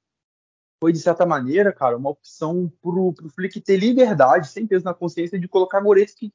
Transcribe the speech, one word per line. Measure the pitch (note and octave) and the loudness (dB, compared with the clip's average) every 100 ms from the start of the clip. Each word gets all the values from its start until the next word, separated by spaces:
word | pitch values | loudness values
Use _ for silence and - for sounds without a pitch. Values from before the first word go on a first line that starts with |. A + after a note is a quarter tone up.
| _ _ _ _ _ _ _ _ | _ _ _ _ _ _ _ _
foi, | E3 | -2
de | E3 | 0
certa | F3 E3+ F3 | -2 0 0
maneira, | D3+ B2+ E3 G3+ | 0 -2 0 0
cara, | - C3 A#2+ | 0 -2 -2
uma | C#3 | -6
opção | D3 - - D#3+ F3 F3+ - | -8 -16 -8 -6 -4 -6 -8
pro, | F3 F3 F#3 | -6 -2 -2
pro | - D#3+ | -4 -14
Flick | - F#3 G3+ | -10 -10 -8
ter | - F#3+ | -2 0
liberdade, | G#3+ B3+ A#3+ F3 C3 E3+ D3 | 2 2 2 4 4 4 0
sem | - A3 | -8 -2
peso | F#3+ F3 | -2 -2
na | |
consciência, | F3 F3 E3 E3+ G3 | -6 -8 -6 -6 -6
de | F3 | -2
colocar | F#3+ F#3 G3 | -2 0 0
Goretzka | G3+ G3 G3+ _ | 4 4 2 _
e, | G#3+ | -16